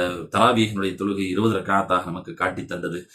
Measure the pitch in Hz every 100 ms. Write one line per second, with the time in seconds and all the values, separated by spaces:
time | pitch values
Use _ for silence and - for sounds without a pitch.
0 | 90 87 80 104 120 113 107 101 98 92
1 | 101 98 95 92 113 95 92 98 95 90
2 | 87 87 85 82 92 90 - 87 85 87
3 | -